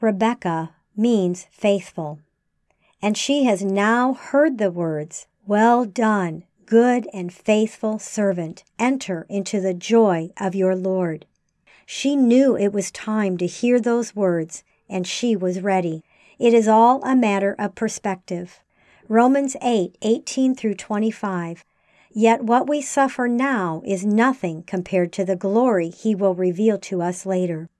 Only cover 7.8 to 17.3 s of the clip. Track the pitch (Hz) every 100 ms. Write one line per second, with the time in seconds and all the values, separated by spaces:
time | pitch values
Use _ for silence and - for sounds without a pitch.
7.8 | 214 214 - - 202 180 160 - _ -
8.8 | 247 262 - 165 - 202 190 208 185 180
9.8 | - 226 214 170 165 - 190 190 185 185
10.8 | 190 185 175 156 _ _ _ _ _ _
11.8 | - - 277 285 240 247 269 220 202 208
12.8 | 185 - - 214 196 175 175 - 240 247
13.8 | 240 233 233 208 190 170 160 - _ _
14.8 | - 190 180 - 240 208 185 180 196 190
15.8 | 175 160 - _ _ - 233 233 220 220
16.8 | 233 262 - 262 220